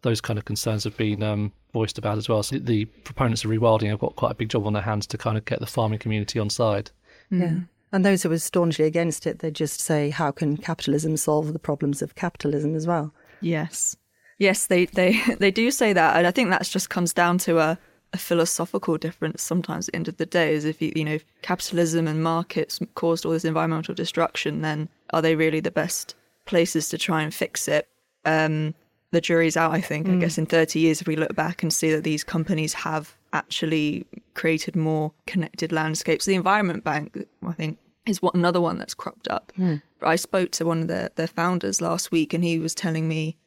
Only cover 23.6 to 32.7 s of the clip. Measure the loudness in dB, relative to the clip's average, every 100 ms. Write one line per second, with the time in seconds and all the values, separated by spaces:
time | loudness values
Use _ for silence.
23.6 | 0 -2 -4 -6 -4 0 -2 0 -4 -4
24.6 | -4 -4 -6 _ _ 0 2 4 2 2
25.6 | -2 -2 -2 -4 -8 -18 _ _ -2 2
26.6 | 2 0 -2 -4 -2 0 -2 -4 -6 -4
27.6 | 0 0 -2 _ _ _ 0 2 2 0
28.6 | -2 -6 _ _ _ 0 4 4 4 4
29.6 | 2 2 -2 -4 0 2 2 0 2 4
30.6 | 4 4 4 4 0 -2 0 0 -2 -2
31.6 | -2 0 2 2 0 -2 -2 -4 0 0
32.6 | -2